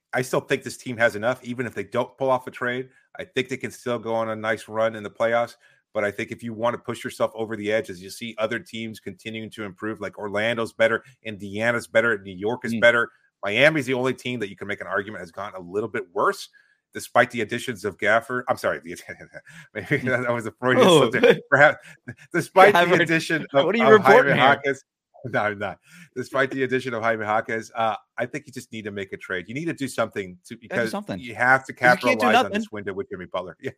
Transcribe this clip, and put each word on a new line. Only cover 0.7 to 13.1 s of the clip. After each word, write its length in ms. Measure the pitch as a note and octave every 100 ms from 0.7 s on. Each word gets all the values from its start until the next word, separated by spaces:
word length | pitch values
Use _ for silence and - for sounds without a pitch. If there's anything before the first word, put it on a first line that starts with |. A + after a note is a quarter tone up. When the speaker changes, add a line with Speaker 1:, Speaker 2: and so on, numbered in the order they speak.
| -
Speaker 1:
team 180 | B2+ A2+
has 200 | A#2 G#2
enough, 260 | A2+ B2+
even 220 | A#2+ A#2+ A#2
if 80 |
they 100 | G#2
don't 320 | G2 A#2+ B2+ -
pull 140 | C3+
off 160 | B2+ -
a 40 |
trade. 380 | - B2 B2 C3 _ _ -
I 60 |
think 240 | - C3 B2+
they 80 | B2+
can 120 | A2+
still 280 | - B2 A#2+
go 160 | A2
on 160 | A2+ A2+
a 60 | G#2+
nice 320 | A2 A2 -
run 260 | G#2+ A2+
in 80 | A2+
the 80 | G#2
playoffs. 460 | - A#2 A#2 A#2 - _ _ _
But 100 | A2
I 60 | G#2
think 200 | G2+ A#2
if 120 | -
you 100 | A#2
want 220 | G#2+ A#2
to 40 | A#2
push 240 | - A2+
yourself 300 | B2+ - A#2
over 220 | A2 A2 A2
the 160 | G#2
edge, 160 | A2 -
as 140 | F2+
you 80 | F#2+
see 240 | - A#2 G#2+
other 220 | A2 A#2
teams 420 | - A2+ A2+ G#2+
continuing 480 | - F#2 A2+ A2 A2
to 140 | -
improve, 340 | G#2 F2+ G#2+ G2+
like 200 | F#2+ -
Orlando's 560 | G#2 G#2 A2+ A#2 G#2+
better, 280 | - A2+ A2+ - _
Indiana's 640 | A2 G2+ G2+ G2+ A#2 A#2 -
better, 320 | A2+ A#2 G#2
New 160 | G2
York 320 | F#2 G2+ B2+ A#2
is 80 |
Speaker 2:
Mm. 80 | A2+
Speaker 1:
better. 280 | A#2 A#2+ A2+